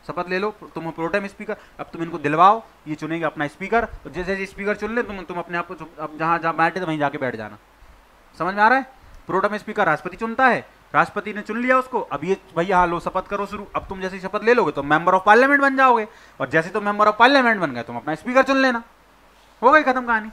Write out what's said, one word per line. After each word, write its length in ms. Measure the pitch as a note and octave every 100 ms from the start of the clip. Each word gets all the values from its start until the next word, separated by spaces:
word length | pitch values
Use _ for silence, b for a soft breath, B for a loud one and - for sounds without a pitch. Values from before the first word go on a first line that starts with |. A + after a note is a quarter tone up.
| -
शपथ 180 | D3+ F3+
ले 100 | F#3
लो, 120 | G#3
तुम 400 | G#3 C#3+ - E3
प्रोटेम 360 | D#3 E3 G3+ G3
स्पीकर, 300 | - G#3 G3+ B -
अब 60 | C#3+
तुम 100 | E3
इनको 160 | E3+ E3+
दिलवाओ, 440 | C#3+ D#3 F#3 A3+ - _ D3+
ये 60 |
चुनेंगे 320 | D3+ D#3 E3 D#3
अपना 200 | - D3
स्पीकर, 380 | - F#3+ A3+
और 260 | A3+ - -
जैसे 260 | C#3+ F3+ F#3+
जैसे 100 | F#3+
स्पीकर 300 | - G3+ G3+
चुन 180 | G#3
ले 80 | A#3
तुम, 200 | G#3 G3
तुम 160 | E3+ F3
अपने 200 | E3+ F3
आप 80 | F3
को 80 |
चुप-, 240 | F#3 D#3+ -
अब 200 | D#3 D3+
जहाँ 200 | D#3+ E3+
जहाँ 180 | E3 D#3+
बैठे 240 | E3 F3
तो 60 | F3
वहीं 120 | D#3
जाके 200 | C#3+ D3
बैठ 180 | C3+ A2+
जाना।" 220 | G#2+ G#2 _ _ - - _ _ _ -
समझ 160 | E3+
में 80 | G3+
आ 60 | G#3+
रहा 100 | C4
है? 140 | C4 - - - -
प्रोटेम 300 | F3 G3+ G#3
स्पीकर 300 | - G#3 F#3
राष्ट्रपति 300 | D3+ F3 F#3
चुनता 300 | A3+ A3+ C4
है, 220 | F3+ - _ _
राष्ट्रपति 400 | C#3+ E3+ G#3 G3+
ने 80 | G#3
चुन 160 | G#3 A3
लिया 200 | B3 C4
उसको, 220 | B3+ A#3
अब 240 | - C#3+
ये, 160 | E3 G3 - E3
"भैया 220 | F3+ F3+
हाँ 80 | F3
लो 140 | E3+
शपथ 260 | E3 F#3 F#3
करो 200 | G3+ G3+
शुरू।" 200 | G3+ G3+ D3+
अब 120 | -
तुम 120 | F#3+
जैसे 160 | F#3 F#3+
ही 60 |
शपथ 180 | F#3 G#3
ले 100 | G#3+
लोगे 180 | B3 E3+
तो 100 | C#3+
member 260 | C#3 D3+ E3+
of 120 | F#3
parliament 400 | G#3 A3 C4+ C#4+
बन 160 | C#4 C4+
जाओगे, 320 | C4 A#3 G#3+ B B B
और 80 | C3+
जैसे 220 | D3+ E3
तुम 140 | G#3
member 220 | G#3 G#3 G#3+
of 140 | G#3
parliament 360 | B3+ C#4 A#3+ G#3+
बन 160 | D#3+
गए 100 | A#2+
तुम 140 | A#2 A#2+
अपना 180 | D3
स्पीकर 280 | D#3 A3+ B3+
चुन 140 | C4 C4+
लेना, 260 | C4 A#3+ A#3 _ _ _ _ _ _ _
हो 100 | A#3
गई 100 | D#4
खत्म 240 | C4 B3+ A#3+
कहानी। 240 | A3 G#3+